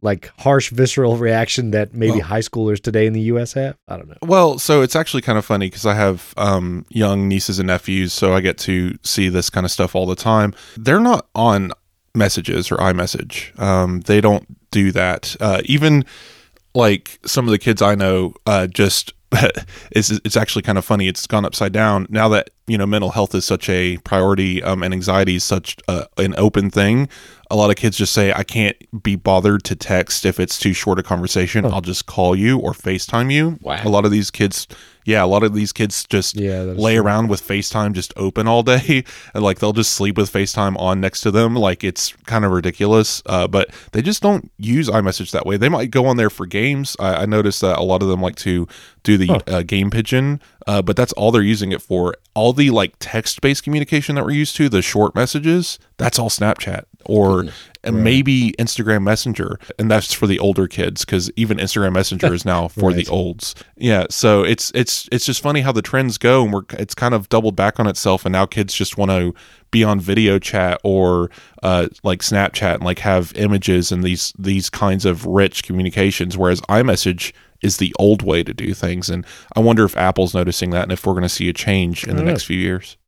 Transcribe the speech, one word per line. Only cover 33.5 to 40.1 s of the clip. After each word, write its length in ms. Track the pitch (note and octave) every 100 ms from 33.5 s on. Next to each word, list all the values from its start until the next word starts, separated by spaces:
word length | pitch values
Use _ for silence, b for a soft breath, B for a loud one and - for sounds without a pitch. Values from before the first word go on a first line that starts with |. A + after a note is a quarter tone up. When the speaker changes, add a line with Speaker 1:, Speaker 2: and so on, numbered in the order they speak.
| E3
Speaker 3:
Wow. 200 | - D2
Speaker 2:
A 40 | A2
lot 160 | G2+
of 60 | G#2
these 220 | G#2 G2
kids, 340 | - G#2 - - B B B
yeah, 180 | - G#2+
a 40 | F#2
lot 160 | G2
of 100 | G#2+
these 180 | G#2 G#2
kids 320 | - G#2+ - -
just 240 | G2+ F#2
Speaker 1:
Yeah, 300 | G#2 G2+ F#2
that 80 | F#2
is 60 | F#2
Speaker 2:
lay 160 | G#2+ A2+
Speaker 1:
true. 80 |
Speaker 2:
around 240 | G#2 G#2 A2+
with 180 | G2+ -
FaceTime 460 | G2+ G2+ A2+ G#2
just 200 | F#2+ F2+ -
open 320 | F#2+ F#2+ A2
all 160 | A#2
day, 400 | A#2 B2+ B2+ C#3 B2+ -
<laughs> 140 | -
and, 120 | G#2
like, 160 | G2+ F#2+
they'll 120 | G#2
just 220 | G#2+ A2
sleep 220 | - G2+